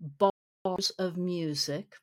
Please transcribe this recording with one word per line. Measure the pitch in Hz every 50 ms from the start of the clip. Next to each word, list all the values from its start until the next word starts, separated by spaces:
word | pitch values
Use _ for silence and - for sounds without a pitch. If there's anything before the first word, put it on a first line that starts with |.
bars | 170 151 143 - 202 196 - - _ _ _ _ _ 190 185 180 196 - - -
of | 190 185 165
music. | 180 175 180 180 175 165 156 151 143 - - 143 156 202 - - -